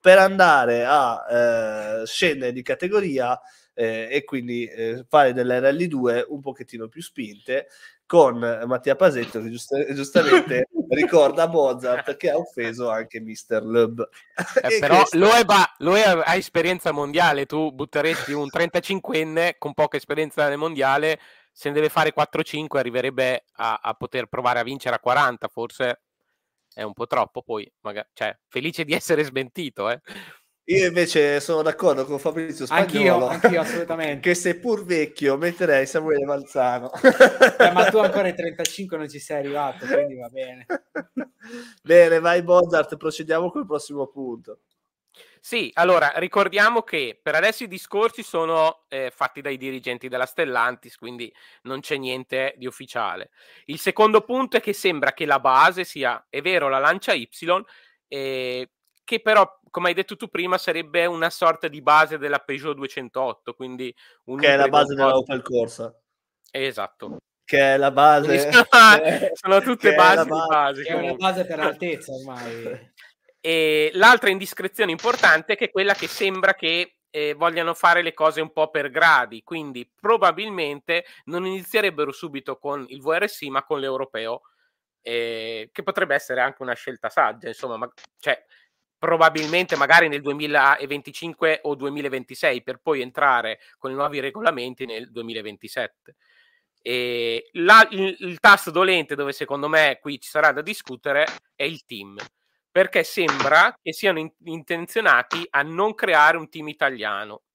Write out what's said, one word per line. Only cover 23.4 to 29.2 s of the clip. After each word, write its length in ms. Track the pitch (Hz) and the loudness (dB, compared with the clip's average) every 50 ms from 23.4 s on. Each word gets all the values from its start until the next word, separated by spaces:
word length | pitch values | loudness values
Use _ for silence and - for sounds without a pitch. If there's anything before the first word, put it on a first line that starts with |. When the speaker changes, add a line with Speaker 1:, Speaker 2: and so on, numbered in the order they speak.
| _ _ _ | _ _ _
Speaker 2:
a, 280 | _ 113 113 110 107 _ | _ -6 -6 -6 -6 _
a 120 | 110 113 | -8 -8
poter 320 | _ - 123 - 131 120 | _ -10 -8 -8 -8 -8
provare 320 | 107 - - 123 123 120 120 | -6 -8 -4 -2 0 0 0
a 40 | 117 | -2
vincere 340 | 117 135 135 - 127 120 | -4 -6 -8 -4 -4 -4
a 40 | 117 | -2
quaranta, 480 | _ 123 127 139 147 127 120 110 - - | _ 0 2 2 2 2 0 -4 -10 -12
forse 540 | _ - 117 117 - - 131 123 120 _ _ _ _ _ _ _ _ _ _ _ _ _ _ _ _ | _ -8 -10 -10 -6 -4 -4 -4 -4 _ _ _ _ _ _ _ _ _ _ _ _ _ _ _ _
è 80 | - 107 | -12 -12
un 100 | 107 101 | -12 -8
po' 140 | - 117 | -10 -6
troppo, 340 | - - 131 107 95 _ 127 | -4 -2 -2 -2 -2 _ -14
poi 300 | - _ 117 107 101 _ _ _ | -10 _ -10 -10 -10 _ _ _
maga-, 260 | _ 107 101 104 107 _ _ | _ -12 -12 -12 -14 _ _
cioè, 240 | - 113 107 - _ _ | -8 -8 -8 -8 _ _
felice 380 | _ - 127 131 165 165 - 165 | _ -10 -6 -6 -6 -8 -8 -6
di 80 | 147 156 | -4 -4
essere 320 | 160 - - 170 147 | -6 -2 0 0 0